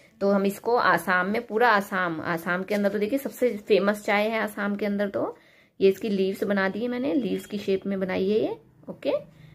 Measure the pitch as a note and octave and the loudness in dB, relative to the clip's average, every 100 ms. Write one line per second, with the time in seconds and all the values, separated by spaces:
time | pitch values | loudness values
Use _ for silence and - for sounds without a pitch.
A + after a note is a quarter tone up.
0 | - _ G3 G3+ G3 G3 - A#3+ - E3+ | -20 _ 2 4 2 0 0 2 4 2
1 | F#3 F3+ F#3 A3 A#3+ A3 A#3+ G#3 G3 F#3+ | 2 0 0 -2 -4 2 4 4 2 -2
2 | F3 D#3+ - E3+ F3+ F3+ F#3 G#3 G3+ G#3 | -2 -2 -4 -4 -2 -4 -2 0 0 0
3 | G#3 C4+ - - B3 G3+ - G3 G3 G#3 | -2 -2 -4 -2 0 0 2 2 4 0
4 | G#3+ G3+ G#3+ A3+ G#3 G#3 G3+ G3+ G#3 G3+ | 0 0 2 0 -4 -4 -4 -2 -2 -2
5 | G3+ A#3 E4+ A#4 _ _ _ _ F#3+ F#3+ | -2 -2 -4 -6 _ _ _ _ 2 4
6 | A3+ G3+ F#3+ G3+ G3 G3+ F#3+ G3+ B3 B3 | 0 0 0 -2 -2 0 0 -2 -4 -4
7 | C#4 D#4 G3+ F#3+ - G#3 G3+ F#3+ G3 G3 | -2 0 0 -4 -6 -6 -2 -2 -2 -4
8 | F#3 F#3 F#3+ G#3+ D4 A#4 - _ - F3 | -2 0 0 2 0 -4 -12 _ -18 -6
9 | - C#5+ - - - | -2 -2 -2 -18 -20